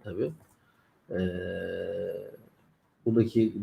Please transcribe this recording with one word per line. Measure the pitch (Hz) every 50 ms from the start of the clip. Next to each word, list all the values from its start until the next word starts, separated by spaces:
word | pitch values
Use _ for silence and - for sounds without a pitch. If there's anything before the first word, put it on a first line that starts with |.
| -
tabii. | 104 85 95 120 151 160 - - _ _ _ _ _ _ _ _ _ _ _ _ -
Ee, | 87 90 92 90 90 90 90 90 90 90 90 90 90 90 90 90 92 92 92 90 87 92 95 - - - - - _ _ _ _ _ _ _ _ _ _ -
buradaki | 117 113 117 107 113 - 113 113 110 - 104